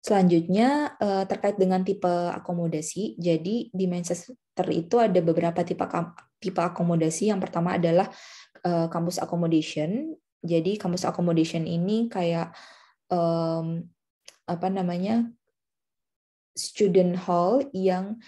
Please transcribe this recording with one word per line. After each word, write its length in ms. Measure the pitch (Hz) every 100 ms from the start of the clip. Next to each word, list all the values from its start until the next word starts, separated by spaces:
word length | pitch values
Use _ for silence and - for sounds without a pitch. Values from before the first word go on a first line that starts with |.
Selanjutnya, 920 | - 208 180 170 165 190 247 294 294 -
eh, 300 | 208 196 196
terkait 320 | 196 202 202
dengan 240 | 185 185
tipe 260 | 190 190 180
akomodasi. 1080 | 175 175 - - 175 170 160 151 - 214 -
Jadi 560 | 175 165 165 233 -
di 100 | 180 185
Manchester 760 | 175 170 175 - 254 _ - 175
itu 260 | 156 170 240
ada 160 | 226 180
beberapa 420 | 170 165 170 170 175
tipe 160 | 180 180
kam-, 240 | 175 170 - _ _
tipe 240 | 185 185
akomodasi. 720 | 170 170 175 170 160 160 208
Yang 160 | 196 185
pertama 240 | 170 170
adalah, 340 | 185 170 170 208 - - - - -
eh, 240 | 180 170 165
campus 300 | 170 170 180
accommodation. 960 | - 175 170 165 156 - 156 220 320 311 _ _
Jadi 380 | 170 165 160 208
campus 240 | 180 180
accommodation 640 | - 175 175 165 160 165 160
ini 400 | 170 180 220 233
kayak, 480 | 202 170 170 170 - - - _ _ _
em, 800 | 180 170 165 165 165 165 165 - _ _ _ - _ -
apa 220 | 170 190
namanya, 560 | 190 180 175 190 233 233 - _ _ _ _ _ _ _ _ _ _ _ -
student 580 | - - 202 180 180 175 -
hall 340 | 175 175 254 277
yang 480 | 190 185 185 196 226